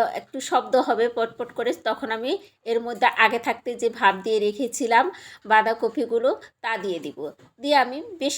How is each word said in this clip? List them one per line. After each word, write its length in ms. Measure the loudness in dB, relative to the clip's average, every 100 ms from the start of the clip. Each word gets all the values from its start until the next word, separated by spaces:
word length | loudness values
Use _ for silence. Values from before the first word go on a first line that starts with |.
| 2
একটু 240 | -2 -10 -10
শব্দ 340 | -2 0 2 2
হবে 280 | 2 2 0
পটপট 400 | 0 -4 -4 -10
করে, 180 | -4 -4 -2
তখন 240 | -4 -4 -4
আমি 220 | -4 -4 -4 -6 _ -4
এর 120 | -2
মধ্যে 280 | -4 0 2 4
আগে 200 | 4 2
থাকতে 320 | -2 -4 -6
যে 140 | -2 -2
ভাপ 260 | 2 2 2
দিয়ে 160 | 0 0
রেখেছিলাম 680 | 0 -2 -4 -2 2 4 4 -2 -16 -12 2
বাঁধাকপিগুলো, 840 | 4 4 0 -2 -2 -2 0 0 -2 -6 _
তা 120 | -6 -4
দিয়ে 200 | -4 -6
দিব। 180 | -8 -10 -12 -14 _ _
দিয়ে 160 | 2 2
আমি 220 | 2 -2 -12 -6
বেশ 160 | -4